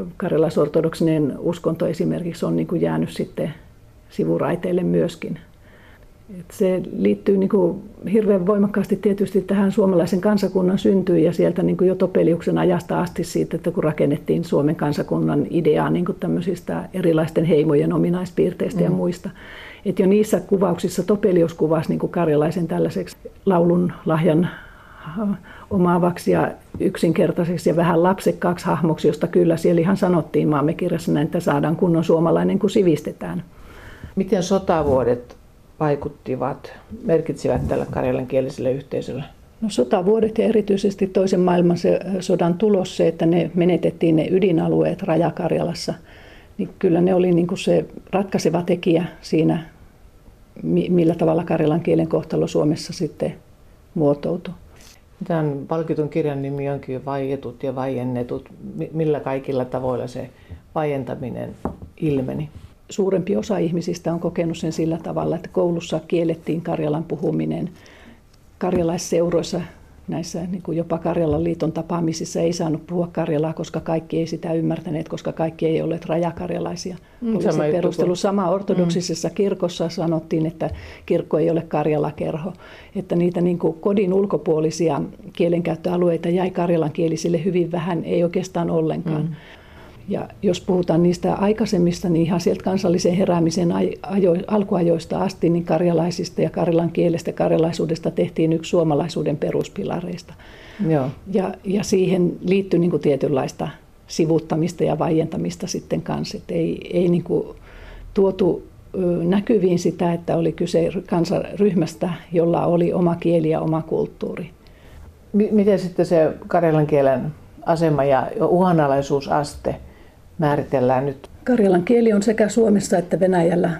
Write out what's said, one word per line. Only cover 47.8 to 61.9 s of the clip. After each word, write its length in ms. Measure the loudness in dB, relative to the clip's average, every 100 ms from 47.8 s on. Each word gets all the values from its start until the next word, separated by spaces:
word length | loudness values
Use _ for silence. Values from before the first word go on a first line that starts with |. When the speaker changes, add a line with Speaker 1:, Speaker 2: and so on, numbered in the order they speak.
| 0 -8 -4
Speaker 1:
ratkaiseva 520 | -4 -2 -2 0 0
tekijä 420 | 0 0 2 0 0 -8
siinä, 400 | -2 0 2 0 -4 -16 -20 -20 -20 -20 -20 -20 -20 -10
mi-, 260 | -2 0 2
millä 240 | 2 2
tavalla 300 | 2 2 0
karjalan 360 | 0 0 2 0
kielen 280 | 2 0 0
kohtalo 380 | -2 -2 -2 0
Suomessa 460 | 0 0 0 -6
sitten 420 | -6 -8 -4 -6 -6 -16 -20 -20 -20 -10
muotoutui. 600 | 0 2 2 -2 -6 -8 -14 -18 -20 -20 -20 -20 -12 -6
Speaker 2:
Tämän 260 | -2 -2 -4 -4
palkitun 400 | -4 -2 -2 -2
kirjan 340 | -2 -2 -2
nimi 280 | -4 -4 -4
onkin 340 | -6 -8 -8
Vaietut 580 | -6 -6 -4 -6 -8 -8
ja 120 | -6
vaiennetut. 720 | -6 -4 -4 -4 -4 -4 -8 -10 -16 -14 -10
Mi-, 140 | -6
millä 280 | -2 0 0
kaikilla 440 | -2 -4 -4 -4
tavoilla 420 | -4 -4 -4 -4 -6
se 240 | -8 -12 -16 -20 -20 -10
vaientaminen 760 | -4 -2 -2 -6 -8 -8 -8 -10 -8 -10 -10 -16